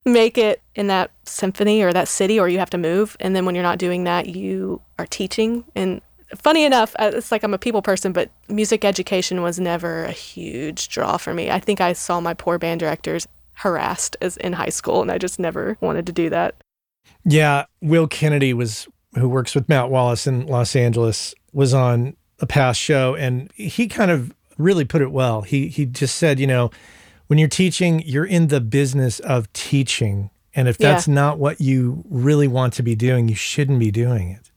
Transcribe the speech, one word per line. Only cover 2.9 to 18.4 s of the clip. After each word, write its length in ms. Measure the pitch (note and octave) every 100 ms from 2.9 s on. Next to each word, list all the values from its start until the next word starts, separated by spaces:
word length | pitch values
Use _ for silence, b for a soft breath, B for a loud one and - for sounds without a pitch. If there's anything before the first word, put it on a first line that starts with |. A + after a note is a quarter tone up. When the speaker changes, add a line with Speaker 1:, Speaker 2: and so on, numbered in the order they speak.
| F3+ G#3 -
Speaker 1:
and 160 | F#3+ F#3+
then 100 | F#3
when 100 | F3+
you're 80 |
not 160 | F3 F3+
doing 240 | F3+ F3+
that, 240 | F3 F3 -
you 540 | F3+ F#3+ F#3+ F#3+ F3+ _ -
are 60 | E3+
teaching. 580 | - F#3+ - A3 A#3 A#3 -
And 260 | F#3+ F#3 _ _ _ F#3+
funny 260 | D4 D#4+
enough, 320 | D4+ B3+ A3 -
uh, 140 | G#3+
it's 180 | - -
like 120 | A3
I'm 100 | G#3+
a 60 | G3
people 240 | B3 A3
person, 280 | G3 F#3+ G3
but 200 | F3 - _ _
music 360 | G#3 G#3+ G#3+
education 600 | G3+ F#3+ F#3 F#3+ F3+ F3+
was 160 | F3 F3
never 460 | F3+ E3+ E3+ E3 E3+
a 60 |
huge 800 | F3 - - E3+ A#2 D3+ - -
draw 280 | - - -
for 180 | - E3+
me. 160 | E3
I 80 | F#3+
think 200 | - G3+
I 140 | F3+
saw 260 | F3 - F3
my 140 | E3+
poor 240 | E3 - E3+
band 220 | E3 E3+
directors 480 | D#3+ D#3+ - E3 - _ _ -
harassed 640 | G3 E3 - F3+ - -
as 180 | - -
in 160 | F3+
high 160 | F3 -
school, 340 | - - -
and 80 | -
I 80 | F3
just 180 | F3+ -
never 380 | F3 - F#3+ G#3+
wanted 260 | F#3 D#3+ E3+
to 40 |
do 180 | E3+ E3
that. 240 | F3 F3 - _ _ _ _ _ b
Speaker 2:
Yeah, 420 | - D3+ D3+ C#3+ C#3+ _
Will 260 | D#3 E3 D#3+
Kennedy 460 | - D3+ D3